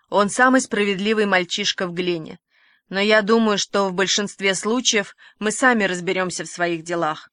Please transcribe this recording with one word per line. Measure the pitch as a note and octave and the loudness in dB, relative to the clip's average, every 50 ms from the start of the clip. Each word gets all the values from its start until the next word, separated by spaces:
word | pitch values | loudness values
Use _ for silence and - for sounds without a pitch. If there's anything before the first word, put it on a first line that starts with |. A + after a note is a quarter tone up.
| _ _ | _ _
Он | - F#3+ G3+ G3+ | 0 0 0 2
самый | - - B3 C4 B3+ C4 B3+ | 2 4 4 4 4 4 2
справедливый | - - G#3 G#3 G3+ G3+ F3+ G3+ G#3 A3 G#3+ G#3+ | 0 -2 -2 0 0 -2 -2 -2 0 0 0 2
мальчишка | G3+ F#3+ F3+ F3+ F3 - - G#3 - - - G3 | 2 2 0 0 -2 -4 -4 -4 -4 -4 -4 -6
в | F3+ F3 | -6 -4
Глене. | E3+ F3 F3+ F3 E3 D#3 - - - _ _ _ _ _ _ _ _ _ _ | -4 -4 -4 -4 -4 -6 -10 -16 -18 _ _ _ _ _ _ _ _ _ _
Но | F3+ F#3+ | -4 -2
я | G3 G#3 G#3+ G#3+ | 2 2 4 4
думаю, | G#3 F#3+ A3+ A3+ A3+ A3 G#3 F#3+ | 4 4 2 2 4 2 0 0
что | - - - G3+ G3+ G3 | -2 -2 -2 0 0 0
в | F#3 | 0
большинстве | F3+ G3 F3+ - - G3+ G3 - - F#3+ G3 F#3+ | 0 0 0 0 -2 -2 -4 -6 -4 -2 -2 -2
случаев | F3 - G#3 A3 B3 B3 - - G#3+ G3 - - _ - - _ - | 0 -2 -2 -2 0 0 0 0 0 -2 -4 -8 _ -20 -20 _ -6
мы | G#3 G#3+ G#3 | -4 -4 -2
сами | - - B3+ B3 A3+ G3+ | 2 2 4 4 4 2
разберемся | F#3 F3+ F3+ F3 F3 F#3 F#3 F#3 F3+ E3+ - D#3 | 0 -2 -2 -2 -2 -2 -2 -2 -4 -4 -6 -10
в | D#3+ | -6
своих | - - F3 E3+ E3+ E3 D#3+ | -2 0 0 0 0 -4 -4
делах. | E3+ F3 E3+ E3 D3+ D#3 D#3 - - | -4 -4 -2 0 -2 -2 -4 -10 -18